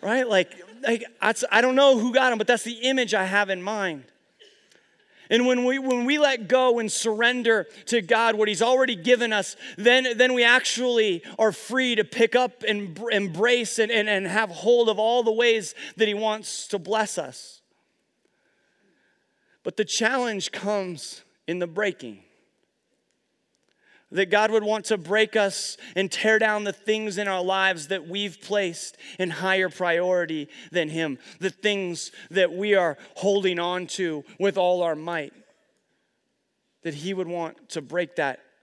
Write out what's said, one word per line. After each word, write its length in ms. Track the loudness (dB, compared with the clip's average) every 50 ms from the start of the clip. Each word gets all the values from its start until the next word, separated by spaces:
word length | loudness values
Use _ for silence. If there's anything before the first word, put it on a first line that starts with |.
Right? 260 | -2 0 0 0 0 2
Like, 260 | 2 2 2 2 -4 -20 -20 -20 -20 -8
like, 220 | -4 -2 -2 -2 -4 -10 _ _
that's, 220 | 0 0 0 0 -2 2
I 100 | 4 4
don't 140 | 4 6 6
know 240 | 6 8 8 6 6
who 140 | 4 2 2
got 180 | 4 4 4
'em, 60 | 2 0
but 100 | 2 2
that's 160 | 2 0 0
the 80 | -8
image 420 | -10 -2 -2 0 2 2 0 0 0
I 120 | 0 0
have 240 | 2 2 2 2 2
in 120 | -2 -4
mind. 440 | -4 -6 -4 -4 -4 -4 -4 -8 -12 _ _ _ _ _ _ _ -20 -20 _ _ _ _ _ _ _ _ _ _ _ _ _ _ -4 2
And 140 | 2 4 4
when 180 | 4 2 2 2
we, 140 | 0 0 0
when 280 | 0 0 0 0 2
we 120 | 0 2 4
let 300 | 4 2 2 0 -2 0
go 320 | 2 4 4 4 2 2
and 120 | 0 -4
surrender 760 | -4 -4 -2 -2 -2 2 2 2 2 2 2 2 2 2 0 -4 -12 -20 -6
to 160 | -2 -2 -2
God 320 | 2 2 2 4 4 2 2
what 140 | 2 2 0
he's 160 | 2 0 2
already 320 | 2 4 4 2 2 0
given 360 | -4 2 2 2 4 2 0
us, 240 | 0 -2 -2 -4 -10 -14 -16 -18 -14 2
then, 400 | 4 6 6 6 4 0 2 2
then 160 | 2 4 4
we 100 | 4 4
actually 800 | 6 6 4 4 0 -4 -2 0 0 2 2 2 2 0 -2 -6 -12 -2 0
are 140 | 2 2
free 420 | 2 -2 -10 -4 -2 0 0 2 2
to 100 | 0 0
pick 320 | -2 2 0 0 2 4
up 280 | 2 0 0 -4 _ -4 -4
and 280 | -4 -4 -4 -10 -12
br-, 160 | -10 -6 -2
embrace 640 | -2 -2 -2 -2 -2 0 2 2 2 2 0 -4 -2 -2
and, 140 | -2 0
and, 180 | 0 0 0 0
and 160 | 0 -2 -2
have 240 | -2 -2 -2 -2 -2
hold 400 | -4 -4 2 2 4 4 4 2
of 80 | 2 0
all 240 | 0 0 2 2
the 100 | 2 0
ways 440 | 0 2 2 2 2 0 -2 -8 -14 -14 -18 -18 -2 0
that 100 | 0 0
he 80 | 0
wants 520 | -2 -2 -4 -4 -4 -8 -12 -12 -12 -10 -8
to 100 | -8 -8
bless 400 | -4 -2 -2 -2 -2 -2 -4 -8
us. 420 | -8 -8 -10 -16 -20 -20 -20 _ _ _ _ _ _ _ _ _ _ _ _ _ _ _ _ _ _ _ _ _ _ _ _ _ _ _ _ _ _ _ _ _ _ _ _ _ _ _ _ _
But 160 | _ -10 -2 -2
the 80 | -2
challenge 680 | -2 0 0 0 2 2 2 0 -2 -2 -4 -6 -8
comes 680 | -10 -6 -4 -2 -2 -2 -4 -6 -8 -12 -12 -16 -16 -18 -20 _ _ _ _
in 140 | -8 -4 -4
the 80 | -4 -6
breaking. 560 | -4 -2 -2 -2 -4 _ -12 -14 -14 -16 _ _ _ _ _ _ _ _ _ _ _ _ _ _ _ _ _ _ _ _ _ _ _ _ _ _ _ _ _ _ _ _ _ _ _ _ _ _
That 200 | -2 -2 0 2
God 180 | 4 2 4 4
would 140 | 2 0 0
want 220 | 0 -2 -2 -2
to 120 | -2 -4 -4
break 380 | -2 0 2 2 2 2 2
us 420 | 0 0 0 -2 -6 -8 -10 -10 -14 -18 -8 -4
and 160 | -4 -2 -2
tear 280 | -4 -2 0 2 2 4
down 240 | 2 2 0 0 -4
the 100 | -6 -8
things 460 | -8 _ -2 -2 -2 -2 -6 -6 -6
in 80 | -4 -4
our 160 | -4 -4 -2
lives 460 | -2 0 2 2 0 0 0 -4 -6
that 180 | -6 -6 -6 -8
we've 340 | -8 -6 -6 -6 -8 -14
placed 560 | -10 -4 -2 -2 -2 -2 -6 -8 -14 -16 -16 _ -20 -20 -6 -6
in 100 | -4 -4
higher 400 | -4 -4 -2 0 0 2 0 -2
priority 800 | -2 -2 -2 0 0 0 2 2 2 0 0 -2 -4 -8 -8 -10 -14 -20 -20 -6
than 180 | -4 -4 -4 -2
him, 300 | -4 -4 -4 -4 -4 -8 -12 -20 -18 -6
the 120 | -6 -6
things 600 | -6 _ -2 -2 -2 0 -4 -6 -6 -8 -10 -14 -16 -20 -20 -6
that 200 | 0 2 2 2
we 220 | 2 -2 0 2 2
are 240 | 2 2 2 -2 -4 -12 -20 -16 -4
holding 420 | 0 0 0 2 2 0 0 0
on 260 | -4 -4 -4 -6 -6
to 380 | -8 -8 -6 -4 -4 -4 -6 -10 -14 -8 _
with 180 | -2 0 0 2
all 240 | 2 2 2 2
our 140 | 0 -2 -2
might, 360 | -4 -6 -6 -6 -6 -8 -8 _ -20 _ _ _ _ _ _ _ _ _ _ _ _ _ _ _ _ _ _ _ _ _ _ _ _ _ _ _ _
that 140 | _ -10 -8
he 180 | -8 -6 -6 -4
would 140 | -4 -6 -6
want 420 | -4 -6 -6 -8 -10 _ _ _
to 140 | -10 -10 -10
break 320 | -6 -4 -4 -4 -4 -4
that. 240 | -2 -2 -2 -2 -6 _ _ _ _